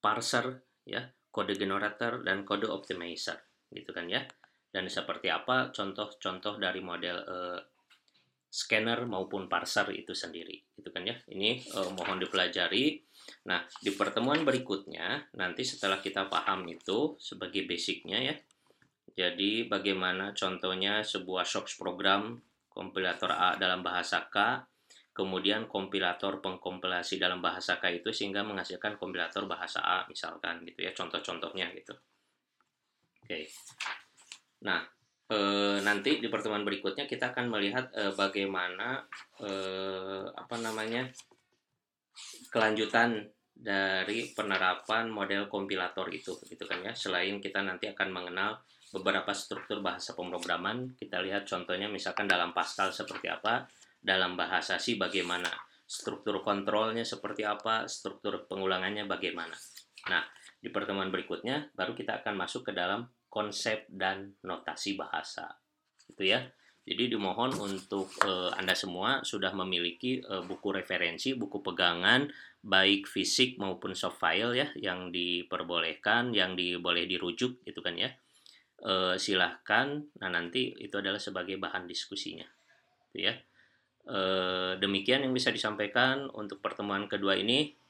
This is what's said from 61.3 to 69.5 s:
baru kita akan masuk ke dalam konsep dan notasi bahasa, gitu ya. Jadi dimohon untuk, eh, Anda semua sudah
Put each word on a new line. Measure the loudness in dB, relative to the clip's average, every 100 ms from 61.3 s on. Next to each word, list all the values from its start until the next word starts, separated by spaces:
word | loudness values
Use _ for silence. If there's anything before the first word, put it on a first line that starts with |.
| -4 -2 -2 -4
baru | -4 -2
kita | -2 -4 -2
akan | -2
masuk | -2 -2 -4 -4
ke |
dalam | 0 0 0 -4 _ _
konsep | -2 -2 0 0 -2 -4
dan | 0 0 0 -8 -10
notasi | -6 -6 -6 -4 -2 -2
bahasa, | -2 -4 -4 -10 -10 -14 _ _ _ _ -20
gitu | 0 4
ya. | 4 0 _ _ _
Jadi | -6 0 2
dimohon | 2 0 2 0 0
untuk, | -4 -4 -2 -2 -2 2 2
eh, | 4 0 0
Anda | 2
semua | 2 0 0 2 2
sudah | 0 0 0